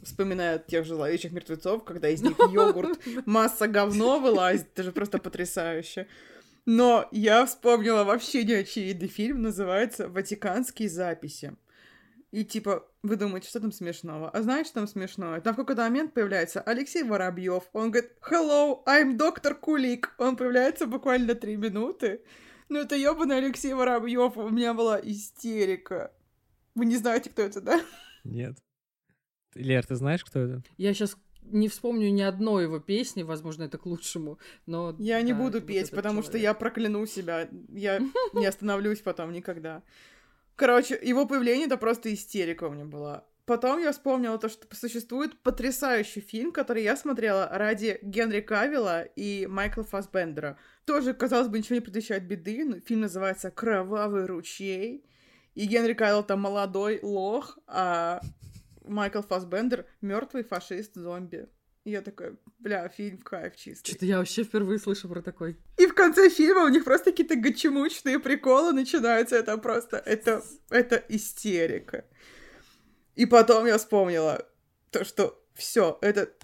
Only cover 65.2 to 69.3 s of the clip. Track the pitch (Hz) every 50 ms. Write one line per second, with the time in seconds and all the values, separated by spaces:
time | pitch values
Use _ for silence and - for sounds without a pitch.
65.2 | 170 185 - - 170 165 165 - - - - - 359 359 - - 359 339 320 392
66.2 | 381 349 - - 311 311 381 370 339 285 254 330 - 262 262 359 - 381 - -
67.2 | 330 - 320 240 220 277 - - - 294 277 277 277 330 - - - 262 254 302
68.2 | 311 262 285 - - 262 254 277 320 339 311 262 262 - - 311 233 233 233 226
69.2 | 233 240